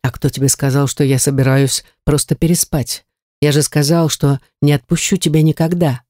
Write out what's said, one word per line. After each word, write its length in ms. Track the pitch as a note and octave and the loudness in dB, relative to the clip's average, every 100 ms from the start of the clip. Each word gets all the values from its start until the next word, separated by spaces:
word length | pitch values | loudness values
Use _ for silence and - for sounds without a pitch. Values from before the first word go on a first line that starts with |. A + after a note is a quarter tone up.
"А 80 | C3 | -6
кто 180 | - C#3+ | -4 -6
тебе 180 | - C3+ | -2 -2
сказал, 380 | - C#3 C3+ C#3 | 0 -2 0 -2
что 180 | - | 0
я 140 | C#3 C3+ | 0 0
собираюсь 680 | - C3+ C3+ C3+ C#3 - - _ | 0 0 2 2 0 -2 -10 _
просто 300 | - D3 - | -2 -2 -2
переспать? 720 | C#3+ E3 F3 - D#3 A#2+ - _ _ _ _ | -2 0 0 0 -4 -4 -10 _ _ _ _
Я 120 | D3 | 0
же 100 | C#3+ | 2
сказал, 460 | C#3 D3+ C#3+ E3+ D#3+ | 0 0 2 2 0
что 320 | - C#3 C#3 _ _ | 0 0 0 _ _
не 100 | D3 | 0
отпущу 440 | C#3+ _ E3+ - F#3+ | 0 _ -4 0 -2
тебя 260 | D#3+ D#3 | 2 2
никогда". 600 | D#3 D3+ E3 F3 E3 B2 | 2 2 -2 0 -2 -2